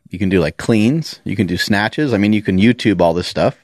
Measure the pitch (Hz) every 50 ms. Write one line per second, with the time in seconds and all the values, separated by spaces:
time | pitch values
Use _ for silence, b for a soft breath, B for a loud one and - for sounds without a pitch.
0 | _ - - 92 101 92 95 90 78 78 - - - - 117 107 104 120 151 165
1 | 151 - - - - 98 98 104 98 85 90 87 - - 104 101 104 - - 151
2 | 151 135 110 98 104 104 107 104 - 104 92 92 104 120 113 - - 110 95 87
3 | 85 85 82 87 85 - - - 90 127 - _